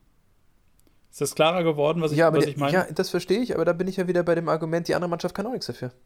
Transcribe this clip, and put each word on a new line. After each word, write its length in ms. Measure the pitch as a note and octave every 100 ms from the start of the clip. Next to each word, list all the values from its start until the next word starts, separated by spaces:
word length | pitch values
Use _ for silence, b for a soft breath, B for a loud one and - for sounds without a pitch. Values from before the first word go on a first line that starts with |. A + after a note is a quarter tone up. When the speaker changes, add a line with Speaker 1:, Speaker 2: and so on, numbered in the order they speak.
| _ _ _ _ _ _ _ _ _ _ _
Speaker 1:
Ist 80 | -
das 160 | C#3+ -
klarer 280 | D#3 F3+
geworden, 380 | E3 D3 D3 E3+
was 120 | D#3
ich, 40 | D3
Speaker 2:
Ja, 100 | E3
aber 100 | D3
Speaker 1:
was 80 | D3
Speaker 2:
der, 80 |
Speaker 1:
ich 40 | C#3+
meine? 140 | C#3+
Speaker 2:
ja, 160 | F3+ F3
das 200 | D#3 F#3
verstehe 300 | F3+ - G3
ich, 140 | B3+
aber 120 | - E3
da 80 |
bin 160 | E3+ F#3
ich 80 | F#3+
ja 100 | F3+
wieder 160 | F3
bei 120 | F3 E3+
dem 120 | E3
Argument, 400 | D#3+ D#3+ E3 E3+
die 80 | D#3
andere 140 | F3
Mannschaft 260 | E3+ F3 -
kann 100 | G#3
auch 60 |
nichts 160 | B3+ -
dafür. 240 | A#2+ B2+ -